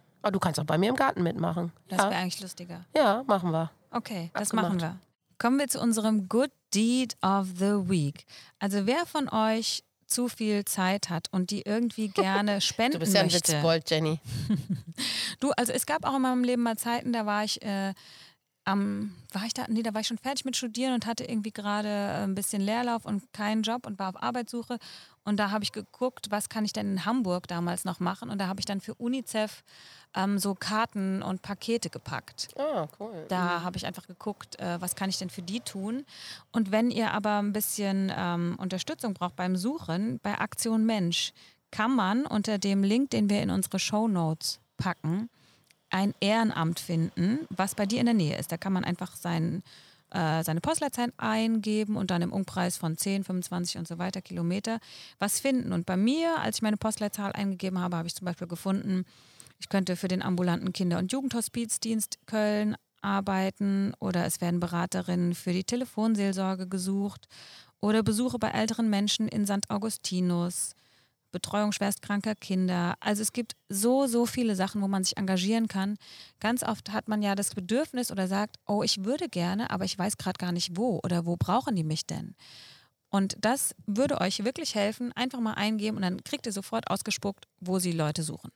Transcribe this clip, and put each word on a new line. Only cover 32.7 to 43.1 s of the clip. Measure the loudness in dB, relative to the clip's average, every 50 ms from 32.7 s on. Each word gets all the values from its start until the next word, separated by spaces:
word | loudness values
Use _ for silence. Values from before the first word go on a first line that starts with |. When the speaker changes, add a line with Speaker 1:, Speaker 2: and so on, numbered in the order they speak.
| 0 -2 -2 -4 -6 -10
Speaker 1:
cool. | -10 -10 -8 -10 -6 -4
Speaker 2:
Da | -2 0 0 0 0 -2
Speaker 1:
Mhm. | -2
Speaker 2:
habe | -4 -4
ich | -4 -6
einfach | -6 -8 -8 -14
geguckt, | -16 -18 -8 -8 -8 -8 -8 -12 -16 -10 -6
äh, | -4 -4 -4 -4
was | -4 -6 -2
kann | -2 -2 -2
ich | -2 -4
denn | -6 -8
für | -8 -10
die | -8 -6 -6 -6
tun? | -6 -6 -8 -6 -6 -4 -4 -6 -8 -10 -16 -18 -16 -16 -16 -18 -18 _
Und | 0 0 2 4
wenn | 4 4 4 2
ihr | 2 0 0 0 0
aber | 0 0 2 2 2
ein | 2 0 0
bisschen, | 0 -2 -2 -2 -2 0 0 2 2 2 0 0
ähm, | 0 0 0 0 0 0 0 -2 -2
Unterstützung | -4 -4 -4 -4 -4 -4 -4 -4 -4 -4 -2
braucht | -2 -4 -6 -4
beim | -2 -2 0 0
Suchen, | 0 0 -2 -2 -4 -4 -4 -2 -2 0 -2 -4 -4
bei | -4 -4 -2
Aktion | -2 -4 -4 -4 -4 -2 0 2 2 4
Mensch, | 2 2 2 2 0 0 -2 -2 -4 -6 -12 -20 -20 _ _ _ _
kann | -2 0 2 2 4
man | 4 4 2 2 0 0
unter | 0 0 0 2 0 0
dem | 0 2 2 4 4 4
Link, | 4 4 4 2 2